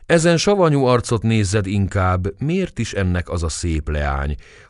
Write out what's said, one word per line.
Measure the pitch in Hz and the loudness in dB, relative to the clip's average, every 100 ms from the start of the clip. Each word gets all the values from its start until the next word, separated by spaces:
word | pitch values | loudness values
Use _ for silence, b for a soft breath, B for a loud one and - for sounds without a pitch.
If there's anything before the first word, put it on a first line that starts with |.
| b | b
„Ezen | 165 165 165 | 2 4 2
savanyú | 208 202 165 143 | 2 4 4 4
arcot | 123 120 - 113 | 4 2 0 0
nézzed | 113 110 95 107 95 | 2 2 2 0 0
inkább, | 101 92 101 92 92 95 - | -2 0 0 0 0 -2 -4
miért | 143 185 180 - | -4 -2 -4 -4
is | 113 | -4
ennek | 98 92 87 - | -2 0 -2 -2
az | 85 | -4
a | 80 | -4
szép | - 90 80 76 | -4 -4 -2 -2
leány, | 73 71 69 73 73 B B | -4 -2 -4 -4 -6 B B